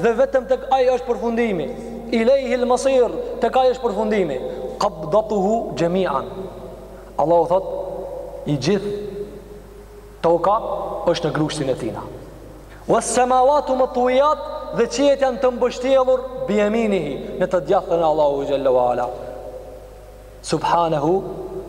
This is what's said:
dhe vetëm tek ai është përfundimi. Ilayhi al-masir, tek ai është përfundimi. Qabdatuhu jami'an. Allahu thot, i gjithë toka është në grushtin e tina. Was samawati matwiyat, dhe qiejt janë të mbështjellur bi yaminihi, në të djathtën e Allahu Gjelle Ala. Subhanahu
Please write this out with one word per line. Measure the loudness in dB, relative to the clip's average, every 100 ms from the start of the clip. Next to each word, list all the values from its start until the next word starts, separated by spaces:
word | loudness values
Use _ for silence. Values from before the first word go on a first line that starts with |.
dhe | 0
vetëm | 2 2 2 0
tek | -2 2
ai | 2 4
është | 2 0
përfundimi. | -2 0 0 0 0 -4 -8 -10 -10 -2
Ilayhi | 2 4 4 2
al-masir, | 0 2 2 4 4 2 0 -6 -2
tek | 0 4
ai | 4
është | 2
përfundimi. | -2 -2 0 0 0 -2 -6 -8 -8 -2
Qabdatuhu | -4 -4 0 2 2 0 2 0 -2 -2
jami'an. | 0 2 0 -2 -4 -10 -12 -12 -14 -16 -18 -18 -8 0
Allahu | 4 4 4
thot, | 0 0 -6 -6 -8 -10 -10 -12 -8 -4
i | -2
gjithë | 0 0 -2 -6 -8 -10 -12 -14 -18 -20 -20 -20 -20 -20 -20 -2
toka | 2 2 2 0 -2 -6 -6 -4 0
është | 0 0
në |
grushtin | -2 -2 -2 -4
e |
tina. | -4 -6 -8 -12 -14 -18 -18 -20 -20 -20 -8 0
Was | 0 2 2
samawati | 4 4 6 4 2
matwiyat, | 0 0 0 2 4 4 2 -4 -10 -6 -2
dhe | 0
qiejt | 2 4 4
janë | 2 2
të | 0 2
mbështjellur | -2 0 2 4 4 2 0 -6 -2
bi | 2
yaminihi, | 2 2 2 0 -2 -6 -6 -4
në | 0
të | 0 2
djathtën | 2 2 2
e | 2
Allahu | 4 2 2
Gjelle | 0 0 2
Ala. | 4 2 0 -2 -6 -10 -12 -14 -14 -16 -18 -18 -20 -20 -20 -20 -14
Subhanahu | -4 -2 0 2 2 2 2 0 -2 -10 -10 -10